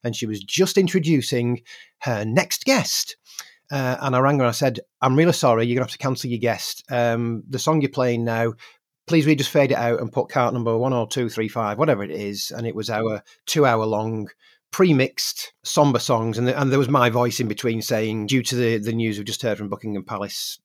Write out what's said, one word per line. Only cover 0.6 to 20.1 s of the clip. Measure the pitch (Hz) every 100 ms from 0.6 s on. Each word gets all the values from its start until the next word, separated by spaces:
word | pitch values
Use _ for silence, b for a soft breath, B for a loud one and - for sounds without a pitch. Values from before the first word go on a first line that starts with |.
| 185 -
introducing | 180 185 156 147 - 123 120 120 B B B _
her | - 110
next | 107 117 - -
guest. | - 262 - - - - B B B B _
Uh, | 143 127 127
and | 135 127
I |
rang | 135 143
her |
and | 120
I |
said, | 113 139 110 - _
"I'm | 131
really | 135 170
sorry, | - 139 113 120
you're |
gonna | 123
have | 120
to | -
cancel | 139 127 127
your | 117
guest. | 117 104 - - -
Um, | 127 120 117 117 113 -
the | 131
song | - 156
you're | 139
playing | 143 127 120
now, | 117 113 117 117 B B _ _ -
please | 165 147
will |
you | 143
just | 139
fade | 156 135
it | -
out | 120 120
and | 110
put | - -
cart | 139 120
number | 123 117 113
one | 127
oh | 123
two | 110 135 117
three | 113 110
five," | - 107 104
whatever | 156 107
it | 98
is. | 78 104 101 -
And | - 117
it |
was | 107 107
our | 107 110 107 b b
two-hour-long | - 160 139 113 110 107 110 110 104 _ b b _
pre-mixed | - 185 139 131 - - - - _
somber | - - 147 120
songs. | - 117 113 110
And, | 123
and | 139 139
there | 135
was | 127
my | 139 120
voice | 120 123 -
in | 113
between | 104 123 110
saying, | - 113 110 110 104
"Due | 131
to | 117 123
the, | 117 113
the | 107
news | 113 113 104
we've | 104
just | 104
heard | 120 101
from | 104
Buckingham | 98 110 101
Palace, | 95